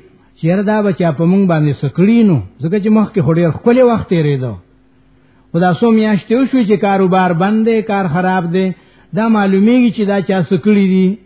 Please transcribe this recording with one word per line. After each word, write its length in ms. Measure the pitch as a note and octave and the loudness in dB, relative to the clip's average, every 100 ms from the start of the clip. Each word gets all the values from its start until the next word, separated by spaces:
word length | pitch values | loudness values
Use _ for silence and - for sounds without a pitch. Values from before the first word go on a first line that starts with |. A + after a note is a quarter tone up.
| - _ _ | -8 _ _
چې 100 | _ D#3+ | _ -2
یاره 180 | F#3+ | 0
دا 140 | G3+ G#3+ | 0 -2
به 100 | G3+ | -2
چا 180 | E3+ E3+ | -2 -2
په 140 | C#3 E3 | 0 0
مونږ 180 | G3 F#3+ | 2 2
باندې 260 | D#3+ D3+ | 0 0
څه 140 | C3+ C#3+ - | -2 -4 0
کړي 220 | G3 A#3 | 2 4
نو، 140 | G#3+ D3 F#2 - | 2 0 -4 -10
ځکه 180 | D#3 G#3 | -6 -4
چې 100 | G3+ | 0
مخکې 300 | G#3+ G3+ G3+ | 0 0 -2
خو 100 | C#3+ | 0
ډېر 160 | E3 E3+ | 0 0
ښکلی 320 | C#3 A#3 B3 | 0 0 2
وخت 220 | B3 A3 - | 2 2 -2
تېرېده. 420 | F3 D3 C#3 B2+ F#2+ - _ _ _ _ _ _ _ _ | -2 0 -2 -4 -10 -16 _ _ _ _ _ _ _ _
خو 40 | E3+ | -2
دا 120 | F3+ | 0
څو 140 | E3+ A#3 | 0 2
میاشتې 420 | A3 G#3+ G3+ - A#3 | 2 2 -2 0 -2
وشوې 280 | C4 C4 G#3 | 0 0 0
چې 180 | G3+ G3+ | 0 0
کاروبار 480 | G3 F#3+ F#3+ F3+ | 0 2 2 0
بند 320 | E3 F#3+ A3 A3+ | 0 0 0 0
دی، 120 | A3+ | -2
کار 240 | A3 G3 F#3 | -2 -4 -2
خراب 440 | E3 F#3 F#3 E3+ | -2 -2 -2 -2
دی، 140 | F3+ F#3+ F3 _ _ _ | -2 -4 -6 _ _ _
دا 120 | E3 A3+ | -4 0
معلومیږي 600 | G#3+ G3 F#3+ G#3 B3+ A#3+ | 0 0 2 2 2 0
چې 120 | F#3+ G3+ | 0 -2
دا 120 | G3+ | -2
چا 160 | F#3+ F#3+ | -2 -2
څه 140 | E3 F#3 | -2 -2
کړي 280 | G#3 G#3 G3 | 0 2 2
دي. 200 | F#3 F#3 G#3 | 2 0 -2